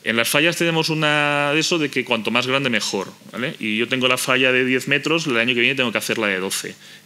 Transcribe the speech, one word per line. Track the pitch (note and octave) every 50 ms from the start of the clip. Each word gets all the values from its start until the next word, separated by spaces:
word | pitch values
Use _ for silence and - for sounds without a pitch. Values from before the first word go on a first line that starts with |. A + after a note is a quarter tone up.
| -
En | - A2+
las | A#2 A#2 -
fallas | - D3 D3+ E3+ E3
tenemos | - E3+ E3+ E3 D#3+ D#3+ D#3
una | D#3 D#3 D#3 D3+ D3 D3+ D3 D3 D3 C#3+ C#3+ C#3+
de | C#3+ D#3+
eso | D#3 - F3+ E3
de | D3 C3+
que | - C3+ A#2
cuanto | - A#2+ A2 G#2 A2
más | A2 A#2+ B2
grande | B2+ C3 C#3 C#3 B2+
mejor, | A#2 G#2 - - - G2 F2+ F2+ - - - -
¿vale? | - - B2 D3+ -
Y | - G#2+ A2 G#2+
yo | A2 A#2+
tengo | A#2 C3 B2+ B2+
la | B2+ B2+
falla | B2+ - - B2+ B2+ C3 B2+
de | B2+ B2+ C3
diez | B2+ C3 B2+ -
metros, | C3+ C#3 C#3+ C#3+ D3+ D#3 E3+ D#3+
el | D#3 B2
año | A2+ A#2 B2 B2
que | A#2+
viene | A#2 B2+ C#3
tengo | C3+ B2+ A#2+
que | G#2
hacer | A2 - - A2 A2+
la | G#2+
de | G2+ F#2+ F#2
doce, | F#2 G2 - - - G2 G2 - - - - - -